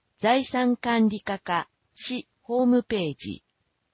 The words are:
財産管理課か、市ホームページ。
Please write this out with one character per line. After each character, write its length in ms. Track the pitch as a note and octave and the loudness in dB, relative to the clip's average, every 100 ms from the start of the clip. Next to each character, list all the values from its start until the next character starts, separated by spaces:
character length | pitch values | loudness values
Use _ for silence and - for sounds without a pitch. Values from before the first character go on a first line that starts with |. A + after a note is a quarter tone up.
| _ _ | _ _
財 240 | G#3+ C4 | 2 2
産 340 | B3+ B3+ B3 A#3+ | 0 0 0 0
管 320 | B3 A#3 A3 | 0 2 2
理 120 | G#3 | 0
課 180 | - G3 | -6 -8
か、 300 | - E3+ - _ _ | -4 -4 -4 _ _
市 320 | - - B3 - _ | -8 -6 -6 -10 _
ホ 220 | - A#3+ | -4 0
ー 20 | B3 | 4
ム 160 | B3 | 2
ペ 280 | - G#3 D#3+ | 2 -2 -2
ー 40 | |
ジ。 300 | C3+ G2+ - _ _ _ _ _ | -6 -10 -12 _ _ _ _ _